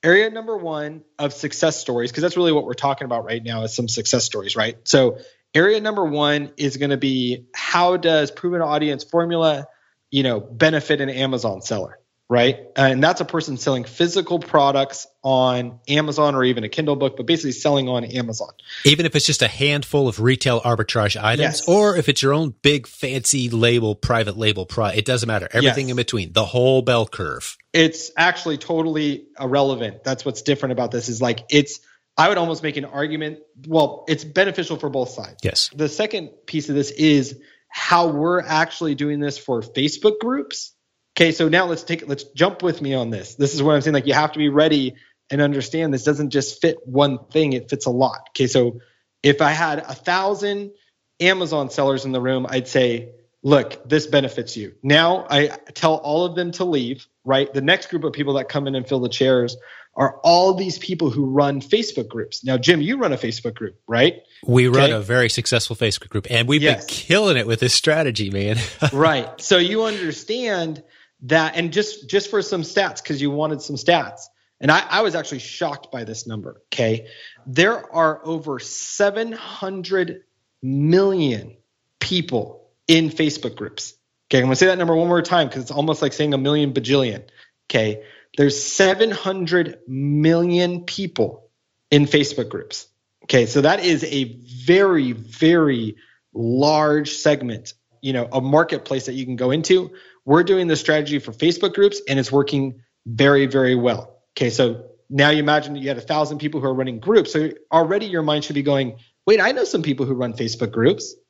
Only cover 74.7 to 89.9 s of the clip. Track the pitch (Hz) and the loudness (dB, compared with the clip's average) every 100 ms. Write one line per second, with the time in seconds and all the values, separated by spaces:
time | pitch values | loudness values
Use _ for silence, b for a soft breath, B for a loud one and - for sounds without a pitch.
74.7 | 165 - 185 214 160 151 139 - - 165 | 2 4 0 0 -2 -8 -10 -12 -6 -6
75.7 | 143 - - 110 110 - 110 95 - _ | -6 -12 -12 -10 -12 -10 -10 -10 -18 _
76.7 | - 117 113 113 B B B - 127 185 | -2 0 0 -6 B B B -6 2 2
77.7 | 233 - 165 160 156 160 165 147 131 - | 2 -4 0 0 0 -6 -8 -6 -10 -10
78.7 | - - - 202 202 233 226 - - 190 | -14 -12 -2 0 0 -6 -8 -14 -10 -10
79.7 | 190 175 190 175 - _ _ _ _ 131 | -8 -4 -2 -2 -6 _ _ _ _ -4
80.7 | 139 147 175 196 190 147 113 92 - _ | 0 4 4 4 2 0 -2 -8 -20 _
81.7 | _ _ _ - 180 156 120 101 - _ | _ _ _ -4 -2 -2 -4 -4 -14 _
82.7 | _ - 160 160 - 156 147 120 - 98 | _ 2 4 4 0 -2 -2 -10 -10 -14
83.7 | - - _ _ _ _ 131 127 131 185 | -12 -16 _ _ _ _ 2 2 4 4
84.7 | 185 170 160 170 175 170 180 143 131 117 | 4 2 2 2 0 2 0 0 -4 -8
85.7 | 147 156 156 147 - 151 139 135 151 143 | -4 -2 0 -2 -2 -2 0 0 2 0
86.7 | 131 120 139 127 92 - b b _ _ | -2 0 0 0 -4 -12 b b _ _
87.7 | 120 110 104 B B B - 143 139 - | -2 0 -4 B B B 2 2 2 -6
88.7 | - 190 196 226 196 190 190 170 175 170 | 2 2 4 0 0 -6 -4 0 0 0
89.7 | - - | -6 -10